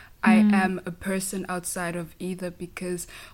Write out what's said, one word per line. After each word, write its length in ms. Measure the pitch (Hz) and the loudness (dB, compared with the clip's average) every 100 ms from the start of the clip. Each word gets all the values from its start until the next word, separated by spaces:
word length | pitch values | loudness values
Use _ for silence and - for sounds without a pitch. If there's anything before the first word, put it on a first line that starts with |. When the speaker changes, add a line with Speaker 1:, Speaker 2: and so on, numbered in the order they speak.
| - - | -20 0
Speaker 1:
I 140 | 202 214 | 6 8
Speaker 2:
Mm. 160 | 208 | 8
Speaker 1:
am 280 | 196 190 185 - | 6 2 0 -6
a 40 | |
person 540 | 170 196 190 190 190 185 | -8 -4 -4 -4 -6 -6
outside 480 | 180 175 190 170 175 | -6 -6 -6 -6 -6
of 200 | 165 - | -8 -8
either, 320 | 180 180 180 | -8 -6 -8
because 560 | 175 175 - 180 180 - - - | -10 -12 -8 -6 -6 -8 -16 -20